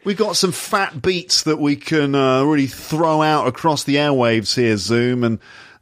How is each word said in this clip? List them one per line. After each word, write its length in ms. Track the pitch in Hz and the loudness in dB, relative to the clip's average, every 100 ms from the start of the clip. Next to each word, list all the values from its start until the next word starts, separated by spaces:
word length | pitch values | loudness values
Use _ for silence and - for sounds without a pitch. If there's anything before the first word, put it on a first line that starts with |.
We've 140 | 196 202 | -4 -2
got 180 | 214 170 | -2 0
some 160 | 185 | -2
fat 500 | - - 208 196 135 | -2 -4 -2 -2 -4
beats 420 | 190 180 175 139 | -4 -4 -2 -2
that 140 | 156 156 | 0 0
we 180 | 147 143 | 0 -2
can, 380 | - 160 143 | -2 0 2
uh, 300 | 139 135 131 | 2 2 2
really 240 | 143 151 131 | 2 2 0
throw 540 | - - 156 165 156 | -6 -6 0 2 2
out 240 | 156 151 123 | 2 2 0
across 380 | 123 165 143 - | -2 -2 0 0
the 100 | 143 | 0
airwaves 600 | 147 135 120 113 98 - | 2 2 2 2 0 0
here, 220 | 120 107 | 2 0
Zoom, 460 | 90 117 123 123 | 0 0 0 0
and, 160 | 117 110 - - - - | 0 -2 -8 -20 -20 -14